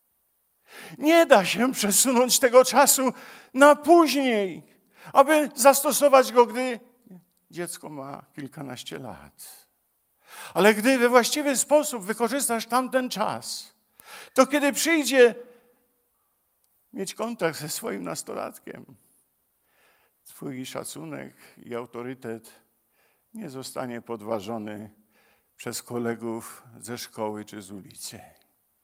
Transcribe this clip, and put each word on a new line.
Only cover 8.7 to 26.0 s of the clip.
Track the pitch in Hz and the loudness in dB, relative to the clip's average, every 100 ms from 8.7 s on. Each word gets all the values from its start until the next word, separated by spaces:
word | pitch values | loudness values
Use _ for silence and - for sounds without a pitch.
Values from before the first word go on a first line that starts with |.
| 123 - 156 | -14 -14 -14
lat. | 123 85 71 - - - _ _ _ _ _ _ _ - - | -14 -16 -20 -20 -20 -20 _ _ _ _ _ _ _ -20 -8
Ale | 165 208 | 2 4
gdy | 214 226 262 | 4 2 2
we | 240 | 4
właściwy | 247 226 294 285 254 | 4 2 0 -2 -2
sposób | - 294 294 233 | 2 0 0 -6
wykorzystasz | 185 220 226 277 233 226 - | -8 -4 -4 -4 -4 -4 -2
tamten | 247 254 262 254 | -4 -2 -4 -4
czas, | 190 208 120 - - - _ _ _ - - - | -6 -6 -6 -10 -14 -16 _ _ _ -20 -20 -4
to | - 262 | 0 2
kiedy | 285 277 | 0 -2
przyjdzie | 233 302 330 247 269 240 - - - _ _ _ _ _ _ _ _ _ _ _ _ _ | -2 -2 -2 0 4 4 2 -14 -20 _ _ _ _ _ _ _ _ _ _ _ _ _
mieć | 240 190 - | -12 -10 -8
kontakt | 226 233 165 147 | -10 -4 -6 -4
ze | 151 | -10
swoim | - 226 196 | -10 -10 -10
nastolatkiem, | 175 160 - - - - - - - 110 _ _ _ _ _ _ _ _ _ _ _ _ | -10 -12 -12 -10 -12 -14 -18 -18 -20 -20 _ _ _ _ _ _ _ _ _ _ _ _
twój | - - 143 127 127 | -20 -18 -14 -12 -12
szacunek | 131 - 143 160 139 135 - - _ | -12 -12 -14 -14 -14 -16 -20 -20 _
i | - 117 | -12 -12
autorytet | 120 117 120 131 120 113 113 _ _ _ _ _ _ _ _ | -12 -12 -12 -12 -12 -12 -14 _ _ _ _ _ _ _ _
nie | 226 170 | -18 -16
zostanie | 131 127 - 127 120 | -14 -14 -10 -10 -10
podważony | 113 113 104 113 98 117 107 104 107 _ _ _ _ _ _ - | -12 -12 -8 -8 -8 -10 -10 -12 -16 _ _ _ _ _ _ -16
przez | 123 113 | -12 -12
kolegów | - 123 | -10 -8